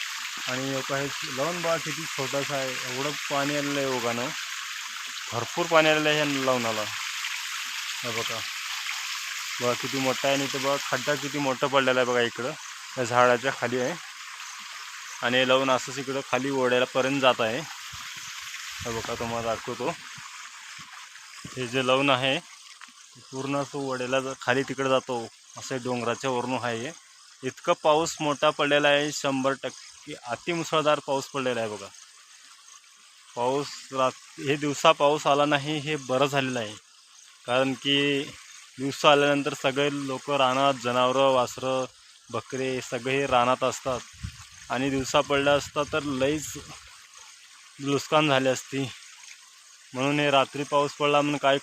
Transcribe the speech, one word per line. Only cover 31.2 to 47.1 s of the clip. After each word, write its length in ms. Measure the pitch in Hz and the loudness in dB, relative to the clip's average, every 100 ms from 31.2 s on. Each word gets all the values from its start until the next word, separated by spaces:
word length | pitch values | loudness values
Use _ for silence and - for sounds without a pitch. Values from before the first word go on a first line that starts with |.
| - | -2
पडलेला 340 | 139 127 117 | -2 -2 -2
आहे 80 | 110 | -2
बघा. 180 | 104 98 - - - - - - - - - - - - - - 120 | -6 -10 -18 -20 -20 -20 -20 -20 -20 -20 -20 -20 -20 -20 -20 -12 -2
पाऊस 300 | 123 139 139 - - | 0 0 -2 -10 -6
रात-, 500 | 135 131 - - - | 0 0 0 -12 -6
हे 140 | 147 147 | -2 0
दिवसा 360 | 147 135 170 | -2 4 4
पाऊस 340 | 156 143 151 160 | 6 4 4 4
आला 180 | 143 | 4
नाही, 340 | 147 143 143 156 | 4 2 0 -4
हे 180 | 143 151 | -4 -4
बरं 300 | 127 127 139 | 0 2 2
झालेलं 320 | 139 131 123 | 2 0 -2
आहे, 160 | 107 107 - - _ - - - - | -6 -10 -18 -20 _ -20 -20 -14 0
कारण 260 | 127 131 | 2 2
की 500 | 123 139 143 143 139 151 - - - - - | 0 0 2 2 0 -4 -10 -18 -20 -18 -6
दिवसा 340 | 139 - 160 | -6 4 6
आल्यानंतर 420 | 143 143 143 139 135 | 8 6 2 0 -2
सगळे 260 | 139 131 147 | 0 2 0
लोक 380 | 143 139 131 - | 0 -6 -6 -2
रानात, 440 | 143 131 131 139 | 2 4 4 4
जनावरं, 460 | 131 117 123 127 127 | 2 0 2 4 6
वासरं, 640 | 139 131 120 - 131 131 127 - - - - | 6 4 2 -2 -2 -2 -4 -10 -20 -20 -8
बकरे 500 | 117 - 131 131 127 | -8 -6 -4 -2 -4
सगळे 460 | - 127 123 135 135 | -4 -4 0 0 4
रानात 380 | 123 123 127 | 4 6 4
असतात, 360 | 127 - 139 120 - - - - - - - | 0 -2 -4 -4 -6 -12 -14 -14 -20 -20 -6
आणि 200 | 127 139 | -2 0
दिवसा 300 | 135 127 151 | -2 2 2
पडला 320 | 139 143 139 | 4 2 4
असता 300 | 143 - 151 | 2 2 -4
तर 200 | 143 156 | -2 -2
लईच 500 | 147 131 135 156 143 143 - - - - - | -2 0 0 0 -6 -12 -14 -18 -20 -20 -20